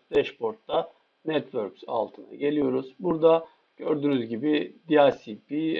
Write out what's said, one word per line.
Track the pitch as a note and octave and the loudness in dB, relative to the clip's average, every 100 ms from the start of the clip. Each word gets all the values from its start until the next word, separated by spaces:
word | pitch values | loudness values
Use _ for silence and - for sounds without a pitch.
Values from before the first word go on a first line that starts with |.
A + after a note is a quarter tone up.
| - D3 | -4 0
dashboard'da | C#3 - A2+ G#2+ - D#3 - _ _ _ D#3 | 0 -2 -6 -6 -6 -4 -4 _ _ _ -4
Networks | D3+ C#3 B2 G2 - - | -4 -4 -6 -6 -8 -8
altına | B2 G#2 - - A2 | -4 -4 -8 -20 -6
geliyoruz. | C#3+ D3+ C3+ C3 C3 - | -2 0 0 -2 -6 -6
Burada | F3+ D#3+ D#3+ D#3+ - _ _ - | -4 2 4 4 0 _ _ -10
gördüğünüz | - D3+ C#3+ C3 A2+ | -4 0 0 0 -2
gibi | A2+ D3 D3+ - - - | -4 0 0 -2 -10 2
D | D3 | 4
H | C#3 - | 6 2
C | - G#2 - | -6 -14 -8
P, | D3 D#3+ D#3+ | -4 -4 -2